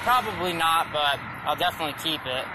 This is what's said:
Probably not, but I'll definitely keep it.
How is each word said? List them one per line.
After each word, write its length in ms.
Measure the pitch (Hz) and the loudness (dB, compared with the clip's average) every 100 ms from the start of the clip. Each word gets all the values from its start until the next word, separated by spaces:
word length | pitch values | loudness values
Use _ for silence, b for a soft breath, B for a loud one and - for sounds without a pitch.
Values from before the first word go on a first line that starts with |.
Probably 480 | - 247 220 185 180 170 | 4 2 2 -2 -2 2
not, 360 | 165 165 160 | 4 4 2
but 280 | 151 147 143 120 - 143 | 2 2 0 -4 -8 -4
I'll 120 | 151 | 0
definitely 400 | 175 - 160 135 | 0 0 -4 -4
keep 240 | 165 156 | -4 -4
it. 220 | 131 127 - | -4 -4 -6